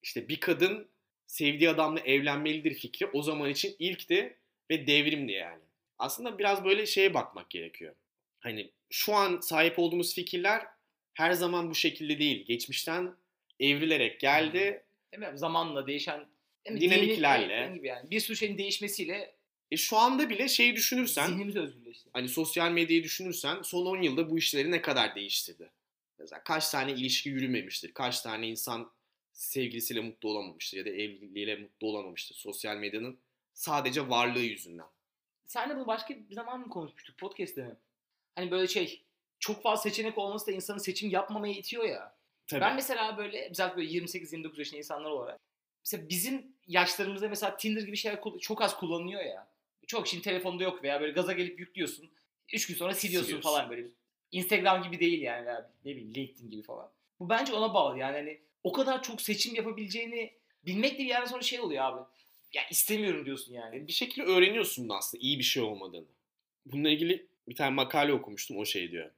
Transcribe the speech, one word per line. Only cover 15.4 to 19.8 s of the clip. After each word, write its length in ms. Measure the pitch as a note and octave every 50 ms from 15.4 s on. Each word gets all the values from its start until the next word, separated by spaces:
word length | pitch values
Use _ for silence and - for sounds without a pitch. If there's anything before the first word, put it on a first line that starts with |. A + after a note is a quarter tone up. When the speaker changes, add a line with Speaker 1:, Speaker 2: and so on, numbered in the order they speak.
| D3+ E3 E3 E3 E3 D#3+ D3+ C#3 C3+
Speaker 2:
değişen, 400 | C3 C#3+ D3 - F3 D3+ D3 D3 _ _ _ _ _ _ _ _
değil 80 | - A2+
mi? 60 | C#3
Speaker 1:
Dinamiklerle. 640 | E3 F#3 F#3 - - G#3+ A3 G3 D3+ C#3+ C3+ B2 G#2
Speaker 2:
Dini-, 80 | F2+
evet, 100 | G3 A#2
dediğin 120 | - - F#3
gibi 120 | F3 C#3
yani. 240 | C3 B2 B2 B2+ D3+
Bir 100 | F#3+ A3
sürü 160 | G#3+ - A3
şeyin 220 | G3+ A3+ G#3 G3+ -
değişmesiyle 760 | G3 G3+ G3+ - G#3 G3+ G3+ - E3+ D#3 F#3 G#3 F#3+ - _ _ _ _ _ _ _ _
Speaker 1:
E, 60 | D#3
şu 200 | D#3+